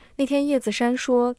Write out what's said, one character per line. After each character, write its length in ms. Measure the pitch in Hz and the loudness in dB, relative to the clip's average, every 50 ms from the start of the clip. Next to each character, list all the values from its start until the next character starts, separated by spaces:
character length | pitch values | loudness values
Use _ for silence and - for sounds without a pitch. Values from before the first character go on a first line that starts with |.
| - - _ | -20 -10 _
那 100 | - 277 | -4 -2
天 200 | 262 285 277 285 | 0 0 0 0
叶 140 | 294 285 254 | 0 0 0
子 100 | - 214 | 0 -2
珊 260 | 208 - 240 240 247 | -2 0 0 0 0
说 380 | 254 - - 247 240 240 247 247 | -2 0 0 2 2 2 0 -2